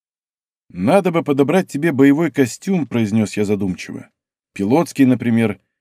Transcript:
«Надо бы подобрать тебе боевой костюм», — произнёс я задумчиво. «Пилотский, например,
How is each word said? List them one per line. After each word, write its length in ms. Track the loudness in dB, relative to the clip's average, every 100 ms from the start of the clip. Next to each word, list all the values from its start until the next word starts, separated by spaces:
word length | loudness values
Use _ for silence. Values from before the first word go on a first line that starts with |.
| _ _ _ _ _ _ _
«Надо 400 | -6 0 2 2
бы 120 | -2
подобрать 440 | -2 0 2 0 -2
тебе 240 | -4 -2
боевой 360 | 4 4 4 0
костюм», — 560 | 0 -2 -4 -4 -2 -2
произнёс 500 | -2 0 0 -2 -2
я 60 |
задумчиво. 640 | -2 -2 -4 -6 -10 -16 -16 _ _ _ _
«Пилотский, 520 | -6 0 0 0 2 2
например, 540 | 2 0 0 0 -4 _ _